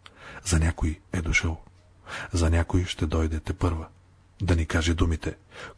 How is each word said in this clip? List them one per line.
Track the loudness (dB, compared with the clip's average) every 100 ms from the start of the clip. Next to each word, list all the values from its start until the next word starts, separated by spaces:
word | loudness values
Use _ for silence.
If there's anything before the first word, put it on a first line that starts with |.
| -20 -20 -18 -12
За | 0 2
някой | 2 2 -2 -4 -6
е | -6
дошъл, | -2 0 0 -4 -10 -20 _ -20 -16 -12 -4
за | 0 4
някой | 4 4 2
ще | 0 -2 -2
дойде | 0 0 -2
тепърва. | -6 -2 -2 -2 -6 -16 _ _ _ _
Да | 0 2
ни | 2
каже | 0 2
думите: | 2 2 2 -4 -8 _ -18 -18